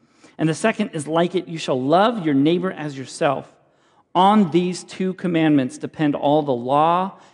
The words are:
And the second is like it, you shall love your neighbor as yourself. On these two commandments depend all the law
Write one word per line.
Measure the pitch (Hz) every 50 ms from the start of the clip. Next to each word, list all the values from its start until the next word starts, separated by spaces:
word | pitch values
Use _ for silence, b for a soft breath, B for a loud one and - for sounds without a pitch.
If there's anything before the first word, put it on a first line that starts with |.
| b b b b b b b b
And | 156 160
the | 160
second | 147 - 220 214 - 214 -
is | - 165 143 147
like | 156 165 175 180 180
it, | 185 175 -
you | 170 160
shall | - - 151 127
love | 127 135 160 180 202 226 240 226 165
your | 156 143
neighbor | 135 139 156 170 180 170 185
as | 185 - 147 151 139 135
yourself. | 131 117 - - 165 147 135 - 127 - _ _ _ b b b b b b b b _ -
On | 170 185 196 208 214 202 156
these | 139 170 180 180 180 170 -
two | - - - 190 190 180
commandments | - - 180 170 165 160 160 151 143 127 123 - -
depend | - 139 - - 160 147 139
all | - - 143 147 156
the | 151 143
law | 131 120 120 127 135 147 156 165 170 180 185 190 185 B B B